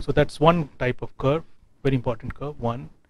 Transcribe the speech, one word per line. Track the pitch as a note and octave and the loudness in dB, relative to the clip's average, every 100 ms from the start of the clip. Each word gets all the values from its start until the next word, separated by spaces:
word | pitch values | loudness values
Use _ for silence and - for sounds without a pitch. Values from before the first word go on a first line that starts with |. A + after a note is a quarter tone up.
so | - | 0
that's | C#3+ D3 - | 2 2 4
one | D3+ E3+ D3+ - | 4 4 0 -4
type | B2+ B2+ | -4 -4
of | A#2+ - | -8 -2
curve, | C3+ D#3 - - - _ | 0 0 -2 -18 -20 _
very | C#3 C3 | 0 0
important | B2+ A2+ A#2+ - | 0 -4 -6 -10
curve, | C#3+ D3 | -10 -4
one | A#2 A#2+ D#3 - _ | -4 -4 -8 -18 _